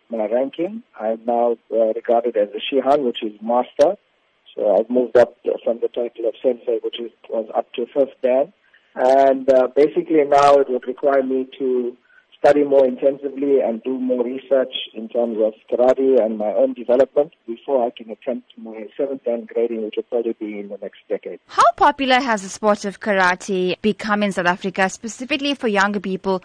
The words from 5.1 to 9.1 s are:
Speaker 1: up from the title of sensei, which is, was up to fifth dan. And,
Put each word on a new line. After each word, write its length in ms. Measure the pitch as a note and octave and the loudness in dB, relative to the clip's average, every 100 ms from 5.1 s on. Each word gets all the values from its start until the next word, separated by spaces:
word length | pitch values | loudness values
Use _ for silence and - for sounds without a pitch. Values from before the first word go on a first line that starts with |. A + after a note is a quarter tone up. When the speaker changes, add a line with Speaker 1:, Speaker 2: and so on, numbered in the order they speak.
| B2 | 4
Speaker 1:
up 200 | A#2 - - G2+ | 4 0 -6 -4
from 160 | B2 A#2 | -4 -4
the 80 | A#2 | -4
title 400 | B2+ A#2+ A2+ A2+ | -4 -8 -4 -6
of 80 | - | -2
sensei, 380 | C3 A#2+ B2 A2+ | -2 -2 -4 -4
which 160 | A2+ - | -4 -8
is, 140 | A#2 - - | -12 -14 -8
was 180 | A2+ A2 | -8 -4
up 180 | A#2 - | -6 -6
to 120 | - A#2+ | -8 -4
fifth 260 | C#3+ C3 - | -2 -2 -2
dan. 300 | B2 C3 E3+ _ _ _ _ - | 0 0 -2 _ _ _ _ 0
And, 520 | B2+ | 4